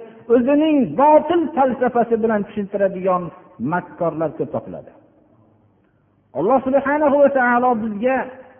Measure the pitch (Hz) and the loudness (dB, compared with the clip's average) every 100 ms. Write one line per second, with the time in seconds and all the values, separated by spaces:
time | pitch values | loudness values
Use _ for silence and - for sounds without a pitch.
0 | - - - 247 240 294 311 294 185 156 | -6 -10 0 2 4 2 4 2 0 2
1 | 294 302 302 349 311 - 269 226 247 240 | 4 4 2 -2 0 0 0 0 -2 0
2 | 233 220 226 208 196 208 196 202 196 185 | 0 0 0 -2 -4 -8 -6 -2 -2 -2
3 | 185 180 170 - - - 123 175 - - | -2 -2 -4 -14 -20 -8 -4 -4 -6 -6
4 | 170 156 160 - 143 117 95 78 71 - | -4 -2 -6 -6 -8 -8 -10 -16 -18 -20
5 | _ _ _ _ _ _ _ _ _ _ | _ _ _ _ _ _ _ _ _ _
6 | _ _ _ - 185 262 262 269 277 302 | _ _ _ -4 0 0 2 0 0 0
7 | 302 285 277 269 247 240 254 226 220 202 | 2 4 4 4 2 2 2 0 -4 -2
8 | 247 262 190 - - | -2 -2 -4 -12 -20